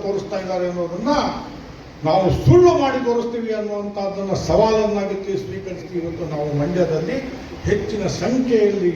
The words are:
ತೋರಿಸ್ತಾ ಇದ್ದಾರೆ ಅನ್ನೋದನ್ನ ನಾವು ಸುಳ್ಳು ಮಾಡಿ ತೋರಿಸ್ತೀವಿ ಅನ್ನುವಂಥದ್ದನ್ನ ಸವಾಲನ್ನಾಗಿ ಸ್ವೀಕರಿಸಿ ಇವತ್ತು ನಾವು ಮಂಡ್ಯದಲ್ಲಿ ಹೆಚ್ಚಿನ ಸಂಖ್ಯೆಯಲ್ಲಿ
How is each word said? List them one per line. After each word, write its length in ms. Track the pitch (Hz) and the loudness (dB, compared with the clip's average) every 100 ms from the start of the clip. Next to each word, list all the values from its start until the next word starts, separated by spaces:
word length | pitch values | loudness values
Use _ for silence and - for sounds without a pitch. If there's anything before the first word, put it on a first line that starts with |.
ತೋರಿಸ್ತಾ 340 | 196 196 - 196 | -2 -4 -4 -6
ಇದ್ದಾರೆ 240 | 185 180 180 | -4 -2 -2
ಅನ್ನೋದನ್ನ 400 | 175 170 180 240 294 - - - - - - - - 156 | -4 -4 -2 0 0 0 -4 -10 -14 -16 -18 -18 -4 2
ನಾವು 180 | 185 185 - | 4 4 4
ಸುಳ್ಳು 280 | - 359 349 311 | 8 8 8 6
ಮಾಡಿ 180 | 277 254 240 | 2 0 0
ತೋರಿಸ್ತೀವಿ 420 | 233 233 233 220 214 | 0 -2 -4 -4 -4
ಅನ್ನುವಂಥದ್ದನ್ನ 800 | 208 208 202 202 196 196 196 180 160 | -4 -6 -6 -6 -4 -4 -4 -2 2
ಸವಾಲನ್ನಾಗಿ 880 | 175 220 220 208 202 190 190 196 185 | 4 4 4 2 0 -2 -4 -4 -6
ಸ್ವೀಕರಿಸಿ 500 | - 185 180 165 160 175 | -6 -8 -10 -10 -8 -6
ಇವತ್ತು 240 | 170 165 165 | -6 -6 -6
ನಾವು 120 | 151 151 143 | -4 -2 -2
ಮಂಡ್ಯದಲ್ಲಿ 560 | 156 175 160 156 175 262 - - - - - | 0 2 2 0 -2 -4 -6 -10 -12 -6 -2
ಹೆಚ್ಚಿನ 340 | 208 214 214 185 - | 0 -2 -2 -2 -2
ಸಂಖ್ಯೆಯಲ್ಲಿ 680 | 208 254 240 226 208 196 175 | -2 0 2 4 4 2 0